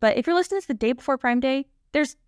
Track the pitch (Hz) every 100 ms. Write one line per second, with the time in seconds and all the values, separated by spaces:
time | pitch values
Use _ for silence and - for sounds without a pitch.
0 | 220 - 285 349 359 392 - 233 226 247
1 | - 262 247 240 262 269 277 _ _ 294
2 | 294 -